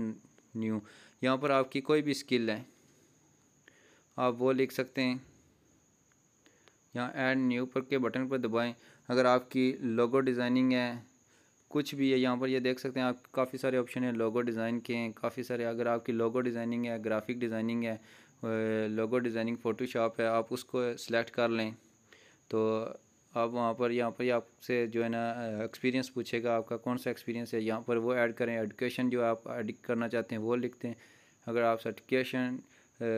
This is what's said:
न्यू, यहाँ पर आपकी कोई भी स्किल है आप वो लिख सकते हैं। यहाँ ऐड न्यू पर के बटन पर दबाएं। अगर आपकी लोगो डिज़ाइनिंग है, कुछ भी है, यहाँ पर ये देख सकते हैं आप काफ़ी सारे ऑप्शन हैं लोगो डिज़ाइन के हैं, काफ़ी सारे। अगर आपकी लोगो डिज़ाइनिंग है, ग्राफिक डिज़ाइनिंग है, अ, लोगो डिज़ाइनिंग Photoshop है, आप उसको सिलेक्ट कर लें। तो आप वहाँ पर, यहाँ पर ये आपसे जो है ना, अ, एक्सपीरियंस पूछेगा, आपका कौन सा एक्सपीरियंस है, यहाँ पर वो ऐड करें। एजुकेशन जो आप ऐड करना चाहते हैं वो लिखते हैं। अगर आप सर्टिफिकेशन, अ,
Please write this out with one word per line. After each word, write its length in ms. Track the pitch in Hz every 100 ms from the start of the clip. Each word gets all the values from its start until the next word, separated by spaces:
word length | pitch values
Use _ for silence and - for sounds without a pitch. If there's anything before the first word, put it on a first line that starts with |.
| 113 110 - _ _ 113
न्यू, 260 | 110 107 - - - -
यहाँ 140 | 127 131
पर 120 | 143
आपकी 300 | 135 131 143
कोई 220 | 131 151
भी 120 | 147
स्किल 360 | 135 - 123 110
है 160 | 107 127 _ _ _ _ _ _ _ _ _ - _ _ _ _ -
आप 160 | 127 120
वो 140 | 127
लिख 200 | 131 131
सकते 300 | - 131 -
हैं। 240 | 127 127 - - _ _ _ _ _ _ _ _ _ _ _ _ - _ _ 120
यहाँ 160 | 123 143
ऐड 220 | 131 135
न्यू 280 | 127 123 127
पर 140 | 135
के 180 | 127 139
बटन 300 | 117 120 131
पर 100 | 135
दबाएं। 360 | 120 113 120 120 - - -
अगर 160 | 123 127
आपकी 520 | 123 - 131 127 -
लोगो 380 | 127 113 120 135
डिज़ाइनिंग 520 | 131 123 123 127 127
है, 340 | 127 123 120 - _ _ _ _ _ -
कुछ 240 | 147 143
भी 160 | 139 135
है, 80 | 131
यहाँ 200 | 127 123
पर 100 | 131
ये 120 | 131
देख 180 | 127 127
सकते 220 | 135 127
हैं 60 | 127
आप 160 | 123 -
काफ़ी 240 | - 127 131
सारे 200 | 135 127
ऑप्शन 260 | 123 127
हैं 80 | 127
लोगो 280 | 117 113 117
डिज़ाइन 400 | 120 113 113 120
के 160 | 113 120
हैं, 160 | 113
काफ़ी 300 | 107 120 131
सारे। 220 | 120 123
अगर 240 | 117 117 117
आपकी 240 | 117 120
लोगो 280 | 113 117 123
डिज़ाइनिंग 460 | 123 117 117 117 120
है, 160 | 117
ग्राफिक 360 | 107 107 107 123
डिज़ाइनिंग 460 | 120 110 113 117
है, 120 | 117 110
अ, 40 | - - - - 113 113 110 110 107
लोगो 300 | 107 113 123
डिज़ाइनिंग 400 | 123 113 113 120 120
Photoshop 440 | 107 127 123 113 113
है, 60 | 113
आप 260 | 113 117
उसको 440 | 123 - 127 123 117
सिलेक्ट 340 | - 113 117
कर 180 | - 117
लें। 280 | 113 110 113 _ _ _ - - _ -
तो 320 | 113 110 110 113 - _ _ _ 120
आप 140 | 117
वहाँ 240 | 120 117
पर, 180 | 113 120
यहाँ 180 | 120 117
पर 140 | -
ये 60 | 123
आपसे 560 | 120 - _ - 123 117
जो 160 | 113
है 60 | 117
ना, 220 | 117 117
अ, 320 | 117 117 107
एक्सपीरियंस 460 | 113 - 131 131 127
पूछेगा, 480 | 123 117 117 120 113
आपका 200 | - 117
कौन 200 | - 123
सा 140 | 127
एक्सपीरियंस 440 | 120 - 117 117
है, 80 | 117
यहाँ 200 | 110 110
पर 140 | 117 117
वो 180 | 113
ऐड 200 | 127 117
करें। 240 | 110 120 113
एजुकेशन 520 | 110 - 123 123 127
जो 120 | 123
आप 200 | 117 113 -
ऐड 280 | 120 110 -
करना 240 | - 117 117
चाहते 260 | 117 110
हैं 80 | 110
वो 120 | 110
लिखते 340 | 123 123 - 120
हैं। 80 | 120 - - _ _ -
अगर 140 | 117
आप 160 | 117 113
सर्टिफिकेशन, 760 | 117 104 - 127 127 131 127 127
अ, 60 | - - _ - 117